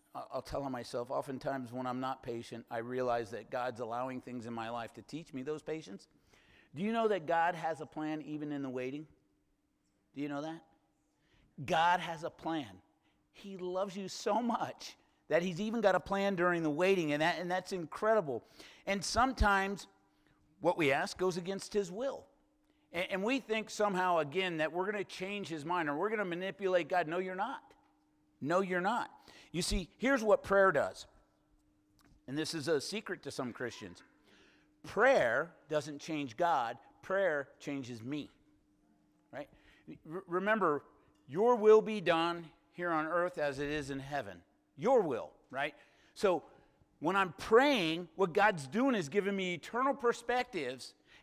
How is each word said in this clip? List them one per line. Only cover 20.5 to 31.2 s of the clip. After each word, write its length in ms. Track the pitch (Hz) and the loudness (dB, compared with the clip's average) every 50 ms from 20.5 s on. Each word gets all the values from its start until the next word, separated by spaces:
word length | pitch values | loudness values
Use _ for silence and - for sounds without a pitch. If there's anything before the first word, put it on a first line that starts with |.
| _ - | _ -2
what 160 | - 165 175 | 0 2 2
we 160 | 170 160 135 | 4 4 4
ask 240 | 135 147 180 208 - | 4 2 0 -2 -2
goes 220 | - 180 185 160 185 | -2 0 0 0 -2
against 340 | 175 180 196 190 - - | -4 -6 -6 -6 -6 -4
his 180 | - 208 202 170 | -2 -2 -2 -2
will. 360 | 175 214 262 277 101 71 - - _ _ _ _ _ _ _ _ _ _ _ _ | -4 -6 -4 -4 -6 -6 -12 -16 _ _ _ _ _ _ _ _ _ _ _ _
And, 140 | - 170 185 - | -4 -4 -4 -2
and 120 | 196 185 | -2 -2
we 160 | 196 226 269 269 | 0 0 0 0
think 320 | - - 214 220 214 - | 0 -2 -4 -4 -4 -4
somehow, 480 | - - 208 208 190 185 185 185 175 165 | -2 0 2 2 2 2 2 2 4 2
again, 400 | 151 139 143 185 190 180 170 156 | 2 0 0 -2 -2 0 0 0
that 120 | 156 151 | -2 -2
we're 140 | 156 180 185 | 0 -2 -2
gonna 180 | 202 208 208 | -2 -2 -4
change 460 | 185 - - - 185 190 202 202 190 135 | -6 -8 -8 -8 -8 -6 -6 -6 -6 -6
his 160 | 165 156 139 | -8 -6 -4
mind 240 | 165 180 175 160 147 | -2 -2 -2 0 0
or 80 | 143 | -2
we're 140 | 151 190 214 | -2 -2 -2
gonna 160 | 226 214 202 | -2 -2 -2
manipulate 640 | 180 170 175 185 196 - - 202 185 185 175 165 139 | -2 -4 -4 -4 -6 -6 -2 0 2 2 2 2 2
God. 180 | 185 180 170 151 | 0 0 0 0
No, 100 | 165 185 | -2 -4
you're 160 | 190 185 185 | -4 -4 -4
not. 280 | 185 208 247 269 - - - - _ _ _ _ _ _ _ _ _ _ _ _ - | -6 -6 -6 -6 -10 -14 -18 -20 _ _ _ _ _ _ _ _ _ _ _ _ -6
No, 180 | 127 139 170 190 | -2 0 2 2
you're 220 | 196 180 185 180 | 2 2 0 0
not. 280 | 180 196 240 226 139 - - - - - - - - - | 0 0 0 0 -2 -6 -10 -18 -20 -20 -20 -20 -14 -8
You 120 | - 165 | -4 -4
see, 260 | 175 - - 202 170 - _ | -2 0 0 -2 -2 -4 _
here's 260 | - 214 262 277 247 | -2 2 2 2 4
what 200 | 220 214 196 - | 4 4 4 4
prayer 280 | - - 202 196 196 190 | 4 4 6 6 6 6
does. 360 | 160 135 110 - - - - - _ - | 6 4 2 0 -2 -8 -16 -20 _ -20